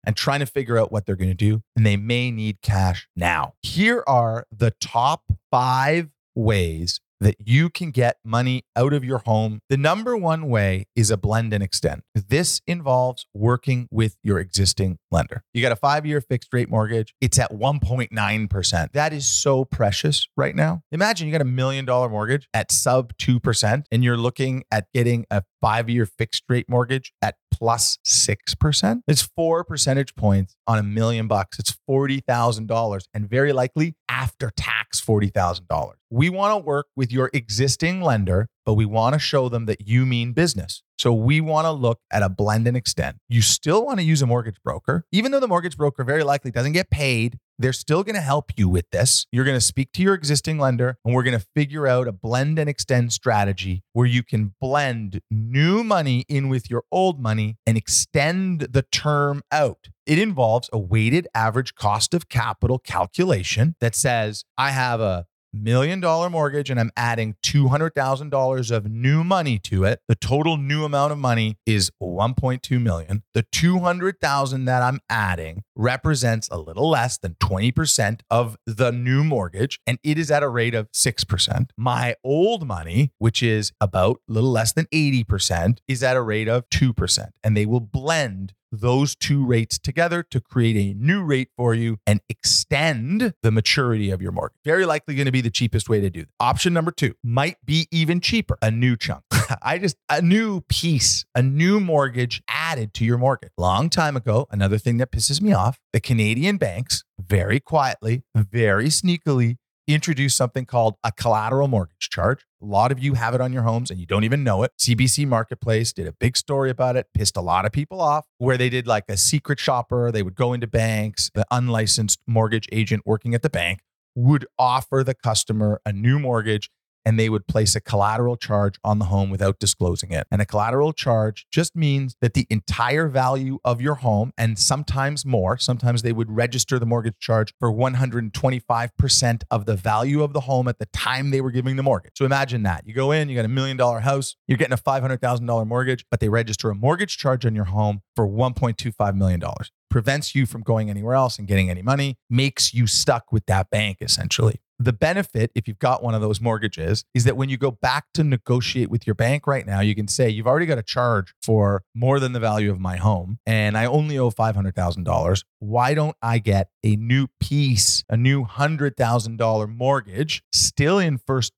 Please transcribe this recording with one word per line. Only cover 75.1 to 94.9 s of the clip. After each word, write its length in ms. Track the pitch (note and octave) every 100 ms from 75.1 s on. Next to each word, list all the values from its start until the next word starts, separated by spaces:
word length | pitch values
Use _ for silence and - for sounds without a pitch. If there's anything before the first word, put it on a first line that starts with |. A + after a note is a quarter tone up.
adding 520 | A2+ G2+ E2+ D#2+ E2+ - -
represents 760 | A#2 C3 D#3 C#3+ A#2+ A2+ -
a 60 | E2+
little 320 | D#2+ E2 D3+
less 300 | D3 B2 -
than 160 | F2+ D#2+
twenty 320 | F#2 F#2 A2+
percent 520 | B2+ D#3 - G#2 A2+ _
of 260 | A#2 A#2+ G#2+ -
the 260 | G#2+ B2+
new 320 | A#2+ B2 C3+
mortgage, 560 | D#3 C3+ F2+ F#2+ C3+ - -
and 140 | B2+
it 140 | D3+ D3+
is 140 | D#3
at 120 | D3
a 60 | C#3+
rate 240 | A#2+ A#2
of 160 | A#2 G#2+
six 320 | - B2+ -
percent. 480 | - F2+ - - B2+ -
My 380 | A#2+ A#2+ B2 A#2
old 440 | C3 D3 G3 A3+ D3
money, 440 | F2+ D#2+ F#2 C#3+ _
which 240 | A2+ -
is 280 | A#2+ G#2+ G#2 _
about 420 | G2+ F#2 F#2+ B2+ -
a 60 |
little 180 | A2 B2+
less 220 | A#2 A2+
than 140 | - D#3+
eighty 320 | D#3+ D3 C3
percent, 580 | A2 G2 - E2+ F2 A#2+ -
is 140 | C3
at 160 | B2+ B2+
a 40 |
rate 280 | A#2 G#2+ A2
of 180 | A#2+ -
two 220 | - C3+
percent." 360 | A2+ - - G#2 _
And 120 | A2 G#2+
they 120 | G#2
will 120 | B2
blend 760 | A2 C3 C#3 E3 C3 F#2+ F#2+ _ _ A2
those 400 | A#2+ B2+ C#3+ -
two 300 | - C#3+ B2+
rates 320 | A#2 A2+ -
together 460 | - C3+ E3+ E3+
to 180 | E3 B2+
create 340 | - C3 A#2 A2
a 220 | G2+ G2
new 240 | C3 G3+
rate 280 | E3+ C3 C3 -
for 200 | A#2+ A2+
you 240 | A#2 A2 -
and 140 | G#2 _
extend 1040 | - - - - C#3 D#3+ B2+ A#2+ G#3 A#3+ -
the 80 | A#2
maturity 580 | A2 - - B2 A2 G2+
of 100 | F#2+
your 120 | F#2
mortgage. 260 | F2+ - _ D3
Very 180 | F3
likely 260 | F3+